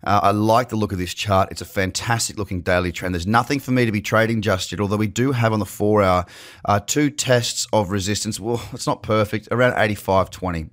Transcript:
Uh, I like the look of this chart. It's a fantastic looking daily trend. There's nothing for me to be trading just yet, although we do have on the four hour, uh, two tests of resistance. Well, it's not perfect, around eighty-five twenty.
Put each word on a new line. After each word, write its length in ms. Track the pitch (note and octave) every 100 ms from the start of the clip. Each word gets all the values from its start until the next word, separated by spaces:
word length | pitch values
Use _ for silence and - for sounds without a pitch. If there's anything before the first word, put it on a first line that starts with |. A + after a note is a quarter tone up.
Uh, 160 | - G2+
I 80 | G2+
like 380 | G#2 G#2+ A2+ B2
the 60 | A2
look 160 | G#2
of 60 | F#2+
this 160 | F2+
chart. 360 | - G#2 F#2+ F#2+
It's 100 | E2+
a 40 | F2
fantastic 720 | - F#2+ - - A#2 - -
looking 240 | G2+ F2+
daily 300 | E2+ F2+ F2+
trend. 240 | F2 F#2 F2+
There's 120 | F2
nothing 320 | A#2 B2+ C#3+
for 120 | C3+
me 140 | B2+ A#2+
to 60 |
be 100 | G#2
trading 400 | G2+ A2 A2 A2+
just 300 | G#2 F#2+ -
yet, 80 | F2+
although 180 | G2+ G#2
we 100 | G#2+
do 240 | G2 C3
have 200 | B2+ A2+
on 80 | A2
the 60 | G2
four 380 | - G#2 G#2+
hour, 220 | G2 F2+ F2 - - -
uh, 160 | - G2+
two 300 | - D3 D3
tests 580 | - - B2 A#2+ - -
of 180 | G#2+ F#2+
resistance. 480 | G2+ F#2 G2+ G#2+ G2+
Well, 220 | G2+ A#2+ -
it's 160 | B2+ -
not 160 | C3+
perfect, 460 | - A2 G#2 A2 -
around 220 | A#2 B2 -
eighty-five 520 | G#2+ G2+ - F#2+ F2+
twenty. 400 | - F2+ E2+ D#2